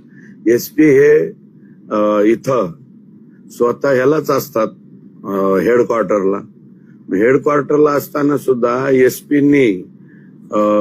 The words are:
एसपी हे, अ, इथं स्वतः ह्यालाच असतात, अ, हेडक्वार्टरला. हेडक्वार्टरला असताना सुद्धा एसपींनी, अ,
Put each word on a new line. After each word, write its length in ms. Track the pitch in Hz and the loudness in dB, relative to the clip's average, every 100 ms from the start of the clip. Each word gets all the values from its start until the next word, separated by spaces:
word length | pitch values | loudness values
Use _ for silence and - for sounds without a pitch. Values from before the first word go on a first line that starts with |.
| - - - - 104 | -20 -20 -20 -8 -2
एसपी 380 | 117 - - | -2 -2 0
हे, 420 | 156 135 147 151 82 - - - - - - | 4 6 6 4 0 -10 -20 -20 -20 -20 -6
अ, 320 | 107 104 104 | -2 0 2
इथं 500 | 107 113 - 127 90 78 - - - - - - - | 0 0 -2 -4 -4 -8 -20 -20 -20 -20 -20 -20 -12
स्वतः 420 | - 120 120 139 | -2 -2 -2 -2
ह्यालाच 380 | 127 127 156 147 | 0 0 0 -2
असतात, 360 | 135 - 113 110 - - - - - | -4 -4 -4 -4 -8 -20 -20 -20 -16
अ, 300 | - 98 98 95 | -8 -4 0 0
हेडक्वार्टरला. 800 | 87 120 117 117 95 104 95 98 - - - - - - - 92 | 2 2 2 -2 -2 -2 -2 -4 -8 -20 -20 -20 -20 -18 -6 0
हेडक्वार्टरला 760 | 117 135 147 147 131 147 151 | 2 2 0 -2 -2 0 0
असताना 460 | 143 139 151 143 143 | 0 -4 -4 -2 -2
सुद्धा 540 | - 123 120 123 139 | -2 -2 -2 -2 0
एसपींनी, 960 | 131 127 - - 147 143 143 123 90 - - - - - - - | 2 2 -2 -4 0 2 2 2 -2 -8 -20 -20 -20 -20 -20 -8
अ, 60 | 107 104 104 | -2 0 0